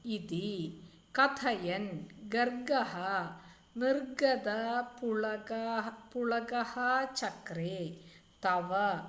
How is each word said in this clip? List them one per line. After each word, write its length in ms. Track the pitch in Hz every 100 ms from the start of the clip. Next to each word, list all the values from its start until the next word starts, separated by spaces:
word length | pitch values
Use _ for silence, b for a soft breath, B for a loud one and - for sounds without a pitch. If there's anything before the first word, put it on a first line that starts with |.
ഇതി 760 | 233 214 170 165 202 202 160 - B B - -
കഥയൻ 880 | 269 277 277 214 175 185 208 165 - -
ഗർഗഃ 760 | 208 220 240 247 247 277 226 185 185 196 170 170 B B B 233
നിർഗത 720 | 247 277 262 262 277 247 208 214 226 240 247 -
പുളക-, 1080 | 240 214 214 214 214 226 226 226 214 220 -
പുളകഃ 640 | 247 233 233 233 240 226 - 247 262 262 269
ചക്രേ 800 | 214 - - 165 170 190 165 170 B B B -
തവ 280 | 190 180 175 190 208 175